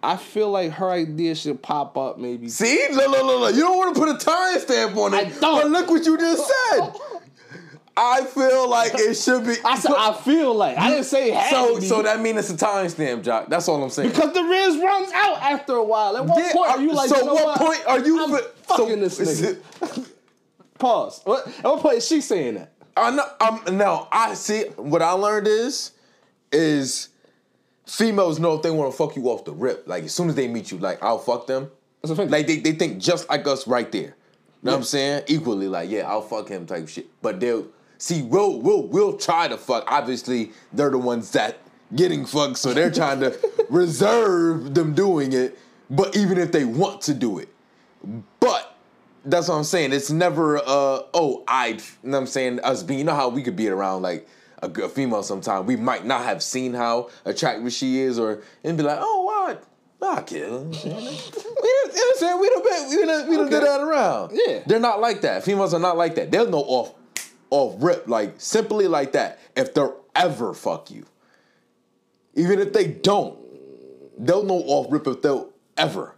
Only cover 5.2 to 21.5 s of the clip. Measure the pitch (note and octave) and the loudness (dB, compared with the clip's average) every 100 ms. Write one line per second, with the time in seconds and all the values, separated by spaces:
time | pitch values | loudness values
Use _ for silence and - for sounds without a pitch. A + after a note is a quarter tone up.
5.2 | G3+ - D4+ D4+ D4+ E4 F4 E4+ E4 D#4+ | -2 0 2 4 4 2 2 2 4 2
6.2 | E4 E4+ - C5+ B4 A#4 F#4+ - C#5+ G4 | 2 0 0 0 2 0 0 -8 -14 -14
7.2 | - _ - F3 E3+ - _ - A#3+ B3+ | -18 _ -20 -20 -20 -20 _ 0 2 2
8.2 | C4 C#4 C4 C4 B3 A#3+ A#3 A3 A3 A3+ | 0 2 4 4 4 2 2 2 0 2
9.2 | - B3+ A3+ A#3 A3+ C4 - C#4+ A3 G#3+ | 2 2 2 0 0 2 2 4 2 0
10.2 | - D#4+ C#4+ A3 E3+ B2+ G3+ D4 - C4+ | 2 4 4 2 2 2 2 2 2 2
11.2 | B3+ - - C4+ B3 A#3 F#3+ A3 G#3+ A3 | 2 2 2 4 4 2 2 2 2 0
12.2 | A3+ A3 F#3 E3 G3+ G3+ F3+ E3+ D3 A#2+ | 0 -2 -4 -2 0 0 -2 -2 -4 -2
13.2 | G#2 A2+ - E3 F3 D3+ C3+ C3+ F#3 - | 0 -2 0 -2 0 0 -2 -2 0 2
14.2 | D4+ F4+ E4+ F#4 F#4+ D4+ F#4 G4 F#4+ F4+ | 2 2 2 2 2 2 2 0 0 2
15.2 | G4+ D#4 C4+ C#4 C#4 B3 G#3+ A3 G#3+ A3 | 2 2 0 -2 -2 0 2 2 2 0
16.2 | C4+ E4+ F4 E4+ E4 C4+ D4 C#4+ C4+ C#4 | 2 2 4 2 4 2 2 2 4 4
17.2 | C4+ D#4 D4+ C#4+ D#4+ D#4+ - C4 C#4 D#4+ | 4 4 2 2 2 2 2 2 4 2
18.2 | D#4 C#4 A3+ - - F4 A#3 G#3+ F#3+ - | 2 0 -2 -12 -2 2 2 0 -2 0
19.2 | D#3+ D3+ F3+ F#3 - - E4+ - B3+ - | -2 0 -2 -4 -10 -10 -8 -8 -12 -18
20.2 | _ _ _ _ F#3+ _ B3 G#3 G#2+ - | _ _ _ _ _ _ 2 2 0 -6
21.2 | - C4 C4 | -2 -2 -2